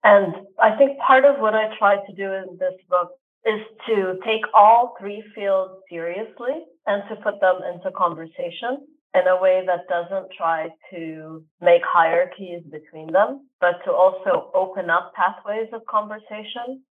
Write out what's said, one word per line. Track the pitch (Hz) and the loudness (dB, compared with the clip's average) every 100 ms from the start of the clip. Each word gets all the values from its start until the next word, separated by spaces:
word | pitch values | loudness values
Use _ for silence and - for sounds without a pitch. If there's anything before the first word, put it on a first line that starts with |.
| 214 | 8
And | 202 185 165 - - | 6 4 -6 -16 0
I | 226 214 | 2 4
think | 277 269 | 2 2
part | 247 262 277 | 4 6 6
of | 269 | 4
what | 220 | 0
I | 220 214 220 | 0 -2 0
try | 202 202 | 2 2
to | 202 | -2
do | 170 196 | -10 -8
in | 190 185 180 | -8 -10 -6
this | 185 185 _ | -6 -6 _
book | 180 175 - _ _ | -2 -2 -10 _ _
is | 226 214 214 _ - | -4 -4 -6 _ -2
to | 214 190 185 | 0 0 -4
take | 226 220 220 | -4 -4 2
all | 214 208 233 247 - | 6 8 8 4 -4
three | 202 208 208 | -12 -12 -16
fields | - 202 190 190 - _ | -8 -2 -2 -2 -10 _
seriously | 170 170 180 220 - 233 311 339 _ - | -12 -10 -8 -12 -10 -8 -8 -10 _ -6
and | 202 202 | -6 -6
to | - | -8
put | - 202 | -6 0
them | 185 180 180 | 0 0 -4
into | 170 190 | -10 -10
conversation | 180 175 160 165 - 175 170 233 277 - _ _ 185 | -2 -4 -4 -14 -12 -12 -8 -8 -8 -10 _ _ 0
in | 180 | 2
a | 185 | 2
way | 185 185 185 | 2 2 0
that | 175 175 | -4 -2
doesn't | 175 175 190 185 - | -6 -4 -8 -8 -6
try | 170 160 156 - - | -4 -2 -6 -12 -18
to | 175 165 160 156 160 - _ | -14 -12 -14 -16 -18 -20 _
make | 175 170 | 4 4
hierarchies | 175 175 165 170 180 - 190 175 156 | 4 2 2 2 -2 -6 -14 -14 -14
between | 151 _ 160 160 | -20 _ -18 -2
them, | 165 220 277 _ _ | 0 0 -2 _ _
but | 180 175 | -2 -2
to | - | -4
also | 170 185 185 208 170 - | 2 2 2 -2 -2 0
open | 190 185 190 175 | -2 -2 -6 -2
up | 170 - - | -2 -2 -2
pathways | 190 208 214 214 220 | -2 -2 -8 -6 -6
of | 226 220 | -10 -4
conversation | 220 208 214 214 214 214 247 240 262 _ | -4 -4 -12 -14 -16 -12 -12 -12 -14 _